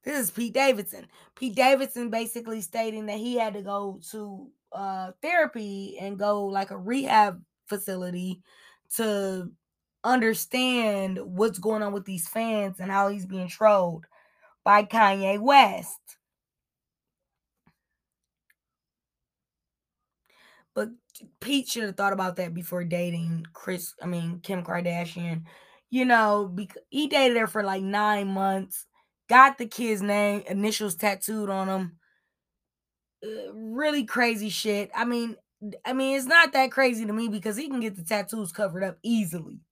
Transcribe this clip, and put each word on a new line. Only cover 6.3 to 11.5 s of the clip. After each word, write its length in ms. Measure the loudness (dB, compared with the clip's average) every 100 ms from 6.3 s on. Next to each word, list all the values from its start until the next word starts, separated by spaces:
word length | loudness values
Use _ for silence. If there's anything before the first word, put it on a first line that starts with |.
| 0 0
like, 240 | -2 -4
a 80 | -8
rehab 680 | -4 -4 4 6 6 2 -18 _ -8
facility 760 | -8 -6 -6 -6 -6 -8 -8 _ _ -20 _ _ -2
to 560 | 0 0 -2 -4 -10 -14 _ _ _ _
understand 1120 | 0 4 4 0 -2 -2 0 2 0 0 -2 -4
what's 400 | -8 0 0